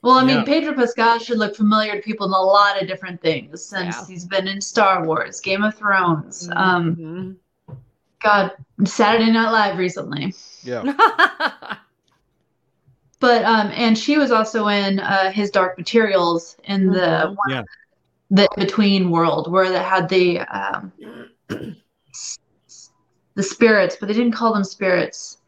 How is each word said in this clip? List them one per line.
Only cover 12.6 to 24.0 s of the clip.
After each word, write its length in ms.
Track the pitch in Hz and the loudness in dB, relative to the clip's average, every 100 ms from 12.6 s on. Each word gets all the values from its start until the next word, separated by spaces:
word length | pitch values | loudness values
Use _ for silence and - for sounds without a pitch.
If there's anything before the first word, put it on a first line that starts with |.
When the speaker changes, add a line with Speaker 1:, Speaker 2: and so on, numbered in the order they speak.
| _ _ _ _ _ _ | _ _ _ _ _ _
Speaker 1:
But, 220 | 254 233 202 | 2 4 4
um, 260 | 226 208 | 2 0
and 240 | - 233 220 | 0 2 2
she 200 | - 302 | 2 2
was 120 | 269 | 4
also 360 | 226 214 233 208 | 2 0 -2 0
in, 320 | 202 196 196 | 0 0 -2
uh, 320 | - 196 190 | 0 0 0
His 180 | 196 202 | 0 0
Dark 280 | 202 185 185 | 0 0 -4
Materials 800 | 165 226 208 190 170 165 - - - | 0 2 4 2 2 -2 -6 -20 -6
in 220 | 196 190 | 0 2
the 80 | 185 | 2
Speaker 3:
Mm-hmm. 340 | 175 160 156 196 | 2 0 -2 -2
Speaker 1:
one, 140 | 202 | -4
Speaker 2:
Yeah. 140 | 135 104 - _ _ _ _ _ | -4 -8 -18 _ _ _ _ _
Speaker 1:
the 180 | 196 202 - | 4 4 2
in-between 520 | 190 - 202 196 185 | -2 2 2 2 2
world 420 | 165 165 160 165 | 2 2 0 0
where 180 | 185 185 | 0 2
they 120 | 185 | 0
had 280 | 180 185 170 | 0 -2 2
the, 300 | 185 180 175 | 2 2 0
um, 500 | - - 98 - 190 _ 208 123 113 _ _ | -6 -8 -8 -8 -12 _ -20 -20 -20 _ _
<clears throat> 260 | - 233 170 _ _ _ - - - _ _ _ - - _ _ _ _ - | -12 -12 -16 _ _ _ -18 -16 -16 _ _ _ -20 -20 _ _ _ _ -8
the 80 | |
spirits, 540 | 196 - 233 208 180 | -8 2 4 4 2
but 80 | - | -2